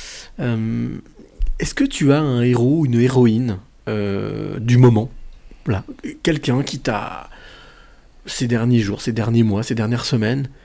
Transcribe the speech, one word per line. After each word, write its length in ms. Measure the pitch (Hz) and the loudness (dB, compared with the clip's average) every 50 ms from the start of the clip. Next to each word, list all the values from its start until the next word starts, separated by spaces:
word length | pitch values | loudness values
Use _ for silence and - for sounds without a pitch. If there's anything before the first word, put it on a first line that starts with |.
| - - - - - - - - | -16 -16 -16 -18 -18 -16 -10 -6
Euh, 500 | - 120 117 110 110 113 117 117 120 123 117 - - - - - - - - - - - - - | -4 -2 -2 -2 -2 -2 -4 -4 -4 -6 -8 -10 -14 -18 -20 -20 -20 -20 -6 -2 -2 0 0 -2
est-ce 140 | - - - | -4 -4 0
que 100 | - 277 | 0 -2
tu 300 | 277 - - 160 135 139 | -2 0 0 2 4 4
as 60 | 151 | 4
un 200 | 156 143 127 120 120 | 2 0 2 2 2
héros 360 | 123 123 117 117 131 147 165 | 2 4 4 4 2 2 2
ou 60 | 156 | 2
une 140 | 127 120 117 | 2 2 2
héroïne, 560 | 120 127 127 127 123 117 110 117 127 120 98 95 - - _ - _ - | 2 4 4 4 4 4 4 2 0 -2 -6 -8 -10 -18 _ -12 _ -6
euh, 680 | 110 104 101 101 98 101 104 104 101 104 104 101 98 - | -4 -4 -4 -4 -4 -4 -4 -6 -6 -6 -8 -8 -8 -6
du 180 | 110 117 123 | 0 2 6
moment ? 320 | 120 127 123 117 107 113 127 - - - - - - - - - - - | 8 8 8 6 4 2 -2 -8 -14 -16 -18 -18 -20 -20 -20 -20 -8 -4
Voilà. 180 | - 107 95 - - 285 - - 247 - - - | -4 -4 -4 -4 -8 -14 -14 -14 -14 -12 -4 -2
Quelqu'un 400 | 175 160 143 - - 123 131 135 | -2 -2 0 0 0 0 0 -2
qui 160 | - - 131 | -4 -8 -6
t'a, 500 | - 131 110 101 92 151 - - - - - - - - - - - - - - - - - - _ _ _ - - | -6 -4 -4 -4 -6 -8 -10 -14 -16 -18 -20 -20 -20 -20 -20 -20 -20 -20 -20 -20 -20 -20 -20 -20 _ _ _ -18 -12
ces 220 | - - - 135 | -10 -6 -4 -2
derniers 320 | 117 117 117 113 120 123 117 | 0 0 0 2 2 2 2
jours, 220 | 107 98 104 - | 2 0 -4 -4
ces 100 | - 127 | -6 -4
derniers 320 | 113 113 107 113 113 117 113 | -4 -2 -2 2 2 4 4
mois, 180 | 110 98 104 110 | 4 2 0 -2
ces 120 | - 123 | -2 -2
dernières 300 | 113 110 110 120 120 - | -2 -2 -2 -2 -4 -2
semaines, 420 | - - 113 107 107 127 139 135 131 - - | -2 -2 0 0 0 -2 -2 -4 -8 -10 -18